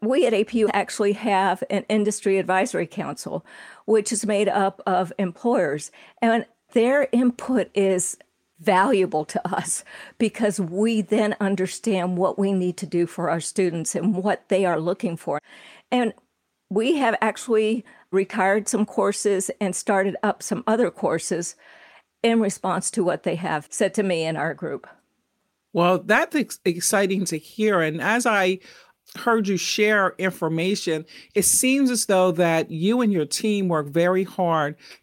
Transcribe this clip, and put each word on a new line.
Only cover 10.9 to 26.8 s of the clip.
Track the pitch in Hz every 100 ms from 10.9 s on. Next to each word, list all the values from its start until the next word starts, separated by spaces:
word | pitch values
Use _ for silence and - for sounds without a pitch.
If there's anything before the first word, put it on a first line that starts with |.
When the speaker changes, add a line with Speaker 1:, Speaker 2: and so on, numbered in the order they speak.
| 220
Speaker 1:
then | 180 214 208 -
understand | 202 196 185 - 226 190 180 180
what | 185 -
we | 196
need | 190 180 170
to | 165
do | 175 170
for | - 165
our | 165
students | - - 180 165 160 -
and | 185 190
what | 202 165 -
they | 190 185
are | 160
looking | 165 202 196 165
for. | - 143 _ - - - -
And | 247 226 - _ _ _ _ -
we | 196 247 302
have | 247 214
actually | 220 - - 220 214 226 - - -
retired | 190 196 202 190 208 208
some | 208 214
courses | - 196 - 208 196 - -
and | 196 -
started | - 196 196 -
up | 208 -
some | - 185 -
other | 226 202
courses | - 190 165 - 175 175 - - - - - _ -
in | 233 226
response | 202 - 190 175 -
to | 220
what | 175 -
they | - 165
have | 175 151 -
said | - 294
to | -
me | 196 165 160
in | 156
our | 156
group. | 143 160 135 - - _ _ _ _ _ _ _
Speaker 2:
Well, | 165 175 185
that's | 180 233 330 302
ex-, | - - 185
exciting | 170